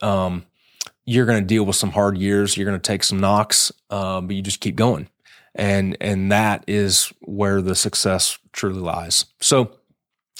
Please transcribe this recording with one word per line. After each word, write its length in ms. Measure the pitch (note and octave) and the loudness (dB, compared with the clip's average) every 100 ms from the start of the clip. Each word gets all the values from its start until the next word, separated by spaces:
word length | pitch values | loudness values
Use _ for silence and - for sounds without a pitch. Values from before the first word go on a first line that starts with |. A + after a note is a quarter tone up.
um, 420 | G#2 G2 F#2 F2+ - _ _ _ - _ | -2 0 -2 -4 -10 _ _ _ -16 _
you're 220 | - A#2+ A#2+ | 0 2 4
gonna 140 | A2 | 2
deal 240 | F#2+ A2 | 2 2
with 100 | G2 | 2
some 160 | F#2+ G2+ | 0 0
hard 260 | G#2 G2+ F#2+ | 2 2 2
years. 380 | G2 G2+ G2+ G2+ | 2 2 2 0
You're 100 | G2 | -2
gonna 120 | F#2+ | -2
take 240 | - G2 | -2 -2
some 160 | - F#2+ | 0 2
knocks, 540 | G2 G#2 G#2 - - - _ | 4 4 2 0 0 -4 _
uh, 300 | G2+ F#2+ F#2 | -6 -4 -4
but 160 | F2+ G2 | -4 -6
you 60 | |
just 180 | G2 - | -6 -4
keep 160 | G#2 C3+ | -4 0
going. 320 | B2 D#2 - _ _ - _ | 2 0 -6 _ _ -20 _
And, 440 | - G2+ G2 F#2+ - | -4 0 2 0 -2
and 320 | G#2 F#2+ G2 | -2 -2 2
that 320 | G#2 G#2+ G2+ - | 2 2 -2 -2
is 460 | G#2 G2 - - - | 0 2 0 -2 -8
where 400 | - G2 G2+ G2 | -10 -2 0 0
the 140 | F#2 | 0
success 640 | F2+ G#2+ - G2 F#2 - - _ | -2 -2 -2 -2 0 -2 -4 _
truly 280 | - G2 F#2+ | -6 -4 -4
lies. 460 | F2 D#2+ F2 - - _ | -6 -6 -2 -2 -2 _
So, 380 | - C#3 A2+ - _ _ _ _ _ | 2 2 2 -6 _ _ _ _ _